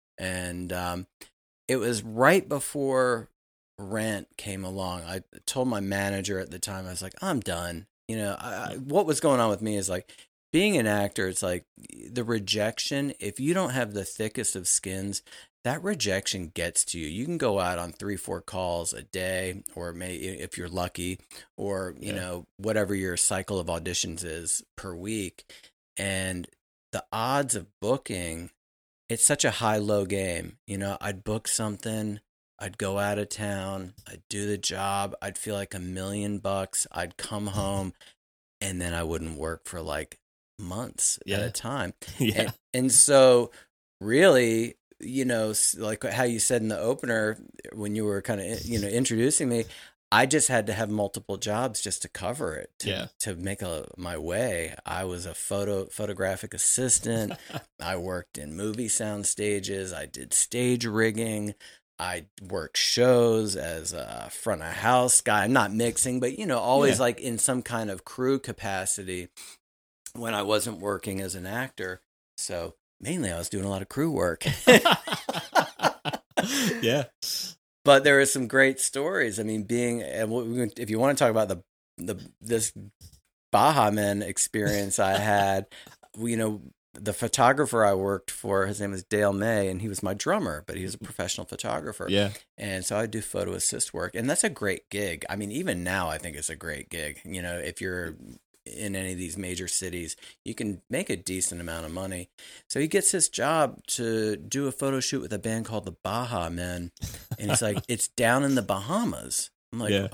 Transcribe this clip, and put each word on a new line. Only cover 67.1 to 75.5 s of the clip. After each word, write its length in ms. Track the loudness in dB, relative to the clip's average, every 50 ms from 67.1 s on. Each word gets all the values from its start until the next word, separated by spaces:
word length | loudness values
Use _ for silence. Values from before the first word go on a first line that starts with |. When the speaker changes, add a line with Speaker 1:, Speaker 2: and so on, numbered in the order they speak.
| 2 0
Speaker 1:
in 200 | -4 -4 -2 0
some 240 | 0 0 0 0 -2
kind 260 | -2 -2 -2 -2 -4
of 160 | -6 -8 -10
crew 320 | -10 -4 0 2 2 2
capacity 920 | 2 0 -6 -8 -6 -4 -4 -2 -2 0 -2 -2 -2 -4 -6 -6 -6 -6 -8 _ -18 -18 -18 -20 -20 _ _ _ _ _ _ _ _ -20 -16 -10
when 220 | -6 -4 -2 0
I 80 | 0 2
wasn't 360 | 2 2 2 2 -2 -6 -4
working 420 | -2 -2 -2 -2 -2 -4 -4 -4
as 120 | -4 -4 -6
an 140 | -8 -6
actor. 540 | -6 -4 -4 -6 -6 -8 -8 -8 -8 -8 -10 _ _ _ _ _ _ _
So 380 | -8 -6 -6 -4 -4 -6 -6 -8 _ _ _ _ _
mainly 300 | -6 -4 -2 0 0 -2
I 60 | -2 -4
was 100 | -4 -4
doing 160 | -4 -4 -2
a 40 | -2
lot 120 | -2 -4
of 80 | -4 -4
crew 220 | -2 -2 0 0
work. 340 | 2 2 2 2 0 0 -2 -2
<laughs> 60 | -2 6 8
Speaker 2:
<laughs> 100 | 10 10 10 10 6 4 4 2 -2 -6 -4 -4 -4 -4 -4 -4 2